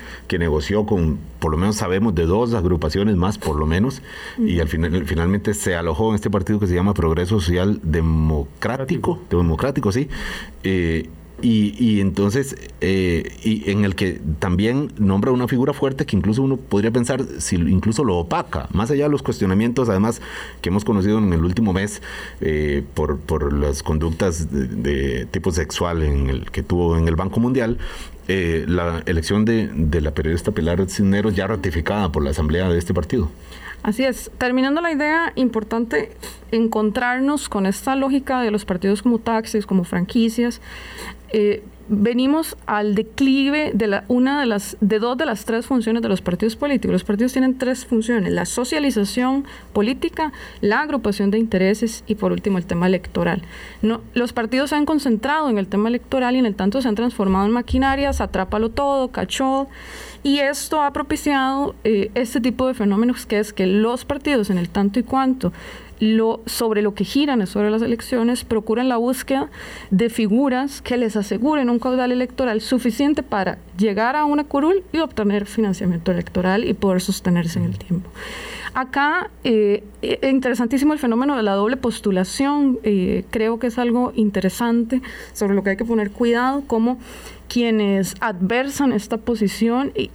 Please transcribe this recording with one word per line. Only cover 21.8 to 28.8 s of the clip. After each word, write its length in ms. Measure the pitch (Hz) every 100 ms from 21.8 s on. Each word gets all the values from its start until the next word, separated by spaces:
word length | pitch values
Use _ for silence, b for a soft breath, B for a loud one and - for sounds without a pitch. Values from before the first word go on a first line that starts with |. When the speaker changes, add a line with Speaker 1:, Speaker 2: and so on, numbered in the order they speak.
| 202 208 B B B B
Speaker 1:
eh, 420 | - 76 76 71 69
por, 260 | - 76 71
por 320 | - 78 71
las 320 | 71 73 71
conductas 680 | - 78 82 80 98 82 80
de, 140 | 71 65
de 580 | 55 65 71 69 62 62
tipo 260 | 76 95
sexual 520 | 82 78 - 87 85
en 260 | 76 71 69
el, 200 | 67 -
que 140 | -
tuvo 340 | 113 87 87 82
en 120 | 82
el 80 | 80
Banco 240 | 92 104
Mundial, 360 | 120 131 113 123 B B B - -
eh, 340 | 95 85 82 76
la 380 | 87